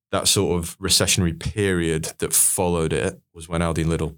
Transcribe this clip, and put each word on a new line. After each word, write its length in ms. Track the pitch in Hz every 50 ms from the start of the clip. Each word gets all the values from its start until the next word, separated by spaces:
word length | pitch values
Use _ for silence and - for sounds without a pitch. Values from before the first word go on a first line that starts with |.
| _ _
that 160 | - 92 -
sort 300 | - - 104 95 80 87 87
of 180 | 82 - - -
recessionary 580 | 95 90 - - 95 87 - 104 90 85 80 -
period 720 | - - - 107 101 98 92 87 85 82 82 80 80 - -
that 160 | - - - -
followed 600 | - - - - - 92 90 87 85 80 78 80
it 280 | 65 55 95 92 - _ _ _
was 140 | 85 80
when 140 | 82 85 82
Aldi 220 | 85 85 78 82 80
and 80 | 80
Lidl 260 | 82 78 80 80 78